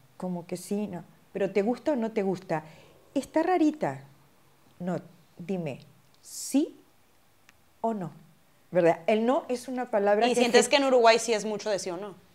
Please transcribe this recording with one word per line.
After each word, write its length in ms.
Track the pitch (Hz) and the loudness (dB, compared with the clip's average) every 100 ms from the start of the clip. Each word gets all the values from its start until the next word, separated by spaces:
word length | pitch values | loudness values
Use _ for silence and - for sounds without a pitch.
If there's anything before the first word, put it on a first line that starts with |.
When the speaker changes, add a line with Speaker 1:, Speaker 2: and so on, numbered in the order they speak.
| _ - | _ -10
Speaker 1:
como 280 | 185 175 170 | -8 -8 -8
que 120 | 180 | -10
sí, 300 | - 202 208 | -6 -6 -6
no, 160 | 175 - _ _ | -10 -14 _ _
pero 180 | 196 196 | -4 -2
"¿te 100 | 196 | 0
gusta 300 | 202 247 - | 0 -2 -2
o 20 | 269 | -2
no 160 | 226 | -2
te 120 | 226 | -2
gusta?". 400 | 196 180 - 156 - - - - _ | -2 -4 -4 -6 -8 -18 -20 -20 _
"Está 300 | 277 269 320 | -6 -2 0
rarita". 600 | 339 359 311 302 156 135 - _ _ _ _ _ _ - | 2 2 2 0 -4 -6 -14 _ _ _ _ _ _ -10
No, 180 | 175 165 - - _ - | -6 -6 -8 -20 _ -14
dime, 420 | 175 185 160 123 - _ _ _ | -8 -6 -6 -10 -16 _ _ _
¿sí 580 | - - - 269 370 - _ _ _ _ _ _ _ _ _ _ | -18 -14 -2 0 0 -4 _ _ _ _ _ _ _ _ _ _
o 120 | 226 | -4
no? 180 | 214 160 - - _ _ _ _ | -4 -8 -12 -20 _ _ _ _
¿Verdad? 280 | 175 170 170 - | 2 4 4 0
El 180 | 220 226 | 0 2
no 200 | 302 - | 0 -2
es 180 | 247 - | -8 -6
una 220 | 254 240 | -8 -4
palabra 340 | 214 202 208 240 | 0 2 4 2
Speaker 2:
¿Y 40 | |
Speaker 1:
que 60 | 240 | 2
Speaker 2:
sientes 260 | 240 233 240 | 4 4 4
Speaker 1:
se 40 | |
Speaker 2:
que 40 | 285 | 4
en 80 | 269 | 4
Uruguay 340 | 254 226 226 | 6 6 6
sí 140 | 233 | 2
es 120 | 214 214 | -2 -2
mucho 240 | 208 214 | -6 -4
de 100 | 190 | -4
sí 100 | 190 | -4
o 60 | 175 | -8
no? 180 | 202 175 _ | -10 -16 _